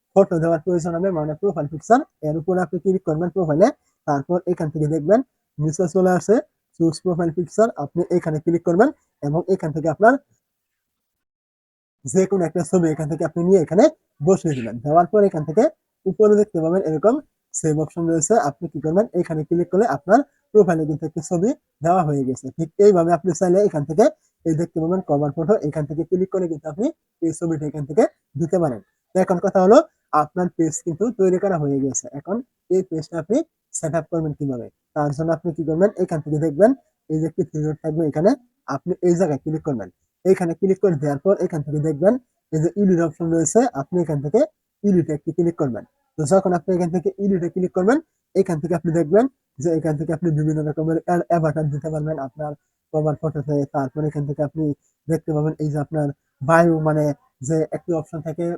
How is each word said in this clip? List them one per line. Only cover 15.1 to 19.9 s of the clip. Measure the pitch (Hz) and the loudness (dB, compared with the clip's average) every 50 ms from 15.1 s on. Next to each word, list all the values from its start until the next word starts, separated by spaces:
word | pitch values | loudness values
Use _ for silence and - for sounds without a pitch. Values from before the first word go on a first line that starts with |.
পর | - 214 202 196 | 4 4 4 2
এখান | - 160 151 151 | 2 -2 -6 -2
থেকে | 151 208 240 330 - _ _ _ _ _ - | 0 2 2 2 0 _ _ _ _ _ -6
উপরে | 190 190 - 214 208 208 208 | -4 2 4 6 6 6 4
দেখতে | 208 208 - 170 160 | 4 0 0 -2 0
পাবেন | 160 175 - - 156 | 0 0 0 0 -2
এরকম | 156 151 - 208 247 302 294 _ _ _ _ _ - | -2 2 2 2 2 2 -4 _ _ _ _ _ -10
সেভ | - - 160 151 151 156 | -4 -2 0 0 0 -2
অপশন | 151 - 175 170 165 | -4 -4 -4 -2 0
রয়েছে, | 165 160 151 - 214 233 - - | 0 0 0 2 2 2 2 0
আপনি | - - 180 151 | -4 -6 -10 -10
কি | - 156 - | -8 -6 -4
করবেন, | 156 160 190 226 240 - 175 | 0 0 0 0 0 0 -4
এখানে | 170 - 170 156 151 - | -4 -2 -4 -6 -4 -2
ক্লিক | 170 170 175 170 | -2 -2 -2 0
করলে | - 185 220 - | 0 0 2 2